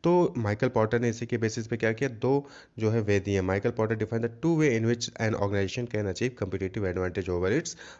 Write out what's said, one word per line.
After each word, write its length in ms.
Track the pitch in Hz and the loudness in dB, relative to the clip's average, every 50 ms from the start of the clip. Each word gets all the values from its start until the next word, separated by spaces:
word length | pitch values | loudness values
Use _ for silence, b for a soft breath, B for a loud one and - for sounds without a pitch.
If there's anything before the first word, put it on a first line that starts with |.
| - | 4
तो 300 | 170 175 180 175 - - 127 | 4 4 4 4 2 0 0
माइकल 300 | 113 101 107 113 131 127 | 0 0 0 2 0 2
पॉटर 300 | 127 117 110 107 120 117 | 4 2 2 2 2 0
ने 80 | 120 120 | 0 0
इसी 180 | 110 117 123 | -2 -2 -4
के 120 | 117 123 113 | -4 -2 0
बेसिस 280 | 113 110 - 120 110 | 0 -2 -2 -4 -6
पे 100 | 113 127 | -6 -2
क्या 160 | 120 113 110 | 0 0 0
किया, 120 | 113 113 139 | 0 0 -4
दो 400 | 135 117 107 120 127 135 143 139 B B B B B _ - | -6 -4 -2 0 2 2 2 0 B B B B B _ -2
जो 120 | 110 107 | 0 2
है 100 | 113 117 | 2 2
वे 160 | 107 101 101 101 | 2 4 2 2
दिए। 200 | 92 101 101 98 | 2 2 0 2
Michael 300 | 92 95 95 101 - 120 | 2 2 0 0 0 -2
Porter 240 | 117 - 110 110 117 107 | 0 0 0 0 0 -2
defined 260 | 110 107 117 113 113 | -2 -2 -2 -2 -2
the 60 | 117 113 - | -4 -4 -2
two 100 | - 165 170 | 0 2 2
way 120 | 156 156 147 | 4 4 4
in 120 | 117 113 113 | 4 4 2
which 200 | 117 120 120 - - - - | 2 2 0 -2 -10 -4 -2
an 160 | 113 110 107 | 0 0 0
organization 500 | - 101 101 104 101 98 95 - 123 120 | 0 0 0 2 0 0 0 -2 -6 -6
can 220 | 117 - 107 104 98 | -4 -4 -2 -2 -2
achieve 260 | 92 - 113 127 127 | -2 -2 -2 -4 -2
competitive 480 | - 117 98 92 92 95 92 - 113 101 | -4 -6 -4 -4 -4 -4 -4 -2 -2 -2
advantage 440 | 92 87 92 92 90 87 101 90 92 | -2 0 -2 -2 -2 -2 -4 -2 -2
over 220 | 90 87 90 95 | -2 0 2 2
its 200 | 113 160 175 - - B B B B | 0 0 -2 -4 -12 B B B B